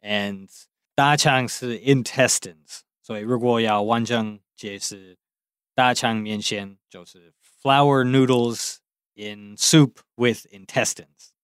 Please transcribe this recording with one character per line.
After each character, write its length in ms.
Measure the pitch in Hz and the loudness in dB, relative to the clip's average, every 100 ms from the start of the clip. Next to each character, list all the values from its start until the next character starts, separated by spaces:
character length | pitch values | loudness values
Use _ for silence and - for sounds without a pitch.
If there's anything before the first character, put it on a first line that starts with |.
And 480 | 104 104 101 98 98 - - _ _ - | -4 -4 -4 -8 -16 -20 -20 _ _ 0
大 220 | 143 147 | 2 4
肠 300 | 156 131 120 | 2 2 -2
是 300 | - 123 113 | -6 -8 -6
intestines， 960 | 120 139 117 - 123 - - 80 73 - _ _ | 2 2 2 0 2 2 -4 -20 _ -20 _ _
所 160 | _ 110 | _ -10
以 20 | |
如 160 | 107 123 | -2 0
果 200 | 120 117 | 2 2
要 220 | 113 104 | 2 2
完 220 | 104 117 117 | 2 0 0
整 340 | 120 107 104 _ _ | -2 -2 -8 _ _
解 240 | 107 101 | -14 -10
释， 380 | - 101 92 92 _ _ _ _ _ - | -10 -12 -20 _ _ _ _ _ _ 0
大 180 | 127 | 0
肠 220 | 123 123 110 | 2 0 -2
面 260 | 107 107 | -4 -6
线 360 | 107 107 101 98 _ | -4 -6 -8 -16 _
就 140 | 98 | -20
是 300 | 87 92 85 _ _ _ | -20 -20 _ _ _ _
flour 440 | 139 135 143 139 127 | -2 2 4 2 2
noodles 720 | 131 131 127 120 113 - - _ _ _ - | 2 4 2 0 -4 -10 -12 _ _ _ -16
in 420 | 104 104 104 104 | -16 -14 -18 -4
soup 380 | - 160 139 _ _ - | 2 6 4 _ _ -2
with 320 | 120 113 - | 0 0 -8
intestines。 840 | 101 95 - 113 - 78 _ - _ | -20 -8 -4 -4 -4 -14 _ -20 _